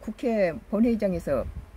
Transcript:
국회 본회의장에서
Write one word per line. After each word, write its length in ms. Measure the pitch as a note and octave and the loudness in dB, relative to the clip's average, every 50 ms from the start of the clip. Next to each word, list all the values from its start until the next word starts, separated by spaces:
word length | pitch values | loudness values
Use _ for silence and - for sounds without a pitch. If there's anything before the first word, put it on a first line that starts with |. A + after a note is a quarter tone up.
국회 540 | - A3 G#3+ - D4 A#3+ A3+ G#3+ F#3+ E3+ D3 - - - | -12 -12 -8 -4 -2 0 2 2 2 2 0 -4 -6 -2
본회의장에서 720 | A3 G3+ A3+ B3 A#3 G#3 G3+ G3 F3+ E3 - E3 C#3 A#2 F#2+ - - - - - - | 2 2 4 4 2 2 0 0 -2 -2 -2 -2 -2 -2 -2 -4 -8 -12 -14 -16 -12